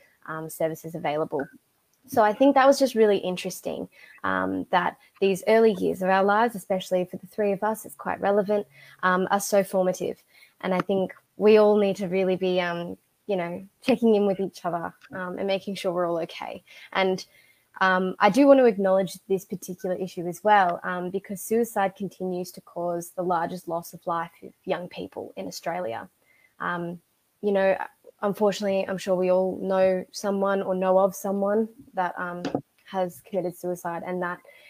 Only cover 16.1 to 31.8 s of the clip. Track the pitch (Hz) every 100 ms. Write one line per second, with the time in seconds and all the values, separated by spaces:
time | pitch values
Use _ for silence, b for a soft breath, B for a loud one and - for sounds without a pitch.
16.1 | 170 170 - - - _ B B 190 190
17.1 | 185 - b b b b - 190 185 185
18.1 | - 208 240 285 269 240 196 190 190 185
19.1 | - - 190 - 185 - 180 185 185 180
20.1 | 185 170 170 214 208 180 175 185 180 180
21.1 | 190 - 190 - 226 233 208 196 - 190
22.1 | - 185 180 180 - - 175 175 175 165
23.1 | - 175 170 175 180 - 170 - 170 175
24.1 | 170 170 _ 190 _ 190 170 180 - -
25.1 | - - 190 196 - 175 175 113 110 185
26.1 | _ b b b - 175 175 170 175 _
27.1 | _ _ - 208 196 190 - - _ -
28.1 | - 202 190 208 190 202 190 190 185 202
29.1 | 180 185 185 185 - 190 190 190 185 -
30.1 | - 202 196 196 196 190 185 185 185 196
31.1 | - 196 196 196 214 220 -